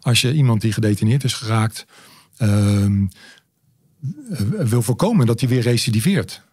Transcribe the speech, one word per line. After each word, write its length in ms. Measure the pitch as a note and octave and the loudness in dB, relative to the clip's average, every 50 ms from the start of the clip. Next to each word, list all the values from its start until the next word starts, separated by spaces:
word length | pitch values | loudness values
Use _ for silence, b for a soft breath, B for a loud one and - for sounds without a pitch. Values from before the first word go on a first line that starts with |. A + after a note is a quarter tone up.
als 200 | B - A#2+ - | B 0 0 0
je 120 | - B2 C3 | 2 0 2
iemand 280 | D#3+ C#3 B2 A2+ G#2+ | 2 2 2 2 2
die 120 | - A2+ G2+ | 0 -2 -2
gedetineerd 520 | - A2 G#2+ G#2 F#2+ - G#2+ A#2+ C#3+ - | 0 0 0 0 2 2 2 0 2 0
is 100 | B2+ - | -2 -6
geraakt, 520 | - - A2 A2+ A2 A2 A2 - - - B B B B B B B B B B | -6 -6 -2 -2 0 0 -2 -4 -8 -18 B B B B B B B B B B
ehm, 680 | - A2+ G#2 G#2 G#2 G#2 G2+ G2+ G2+ G2+ G2+ G2+ G2 G2 F#2+ B B B B B B B B _ _ _ _ _ _ _ _ _ _ D3+ C3+ F#3 D4+ C#4+ A#3+ F#3+ | -4 0 0 2 2 2 2 2 2 2 2 2 2 0 -2 B B B B B B B B _ _ _ _ _ _ _ _ _ _ -12 -12 -10 -10 -12 -10 -8
eh, 80 | B2+ G#2+ G#2 F3+ G#3+ | -4 -4 -4 -2 -2
wil 240 | D#3+ A2+ A2 B2 G#2+ | -2 0 0 0 0
voorkomen 440 | - B2 - - G#3 A#3+ G3 B2+ | -2 -2 -2 0 0 2 2 2
dat 140 | A2 A#2+ - | 2 2 0
hij 80 | - A#2+ | 0 0
weer 140 | B2 B2+ A2 | 0 0 2
recidiveert. 800 | A#2+ A#2+ A#2 - - A2+ G#2+ A2 F3+ G3+ D#3 F#2+ - - - _ _ | 0 0 0 0 0 0 0 2 2 0 0 -2 -4 -8 -18 _ _